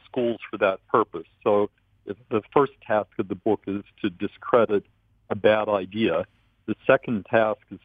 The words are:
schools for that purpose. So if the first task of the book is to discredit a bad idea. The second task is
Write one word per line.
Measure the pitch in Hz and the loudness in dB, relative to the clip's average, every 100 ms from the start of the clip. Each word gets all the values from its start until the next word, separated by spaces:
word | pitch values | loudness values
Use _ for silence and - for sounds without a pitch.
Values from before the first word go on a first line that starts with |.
| _ | _
schools | 131 120 110 - | -6 -4 -4 -10
for | 101 | -2
that | 101 95 _ | 0 -2 _
purpose. | 123 107 82 - _ | 0 0 -4 -14 _
So | 117 104 104 - _ _ - | 0 2 0 -6 _ _ -16
if | 98 _ | -16 _
the | 113 - | -6 0
first | 151 139 - - | 2 2 -2 -4
task | 107 98 - | -2 -2 -8
of | 98 | -8
the | 98 | -4
book | - 101 - | -2 -2 -4
is | 98 - _ | -10 -10 _
to | 107 | -8
discredit | 90 101 - - 123 107 101 - _ _ _ _ | -6 -10 -10 0 2 4 0 -2 _ _ _ _
a | 107 | 0
bad | 107 107 107 | 2 2 0
idea. | 101 92 104 107 82 92 _ _ _ - | -2 -4 -4 -2 -2 -4 _ _ _ -8
The | 107 - | -6 2
second | 131 - 110 - | 2 2 -6 0
task | 113 110 107 _ | 0 2 -2 _
is | 101 | -20